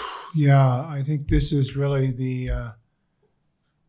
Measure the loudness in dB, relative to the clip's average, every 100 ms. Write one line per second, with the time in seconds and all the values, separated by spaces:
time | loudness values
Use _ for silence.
0 | -8 -12 -6 2 6 6 6 2 -4 -6
1 | -4 -4 0 0 2 0 0 -2 -2 0
2 | 0 -2 -4 -4 -4 -6 -6 -14 _ _
3 | _ _ _ _ _ _ _ _